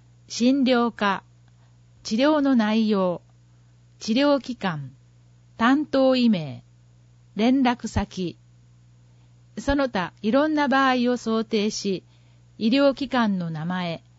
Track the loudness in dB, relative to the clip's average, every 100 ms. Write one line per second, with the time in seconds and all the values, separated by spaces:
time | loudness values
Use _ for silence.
0 | _ _ -16 -2 0 2 2 2 0 0
1 | -2 -2 -8 _ _ _ _ _ _ _
2 | -6 2 2 4 2 2 2 0 2 0
3 | 0 -4 -12 _ _ _ _ _ _ _
4 | -4 0 2 2 -2 -6 -6 -6 -10 -16
5 | _ _ _ _ _ 0 2 2 0 2
6 | 2 4 2 2 -4 -12 -18 _ _ _
7 | _ _ _ -2 2 2 0 -2 -6 -6
8 | -6 -6 -8 -8 _ _ _ _ _ _
9 | _ _ _ _ _ -8 -2 0 -2 -4
10 | -6 -6 0 0 2 0 0 2 2 2
11 | 0 -2 -2 -4 -2 -2 -2 -4 -6 -6
12 | -8 _ _ _ _ -4 0 4 2 2
13 | -2 0 0 -2 -4 -6 -6 -6 -6 -8
14 | -14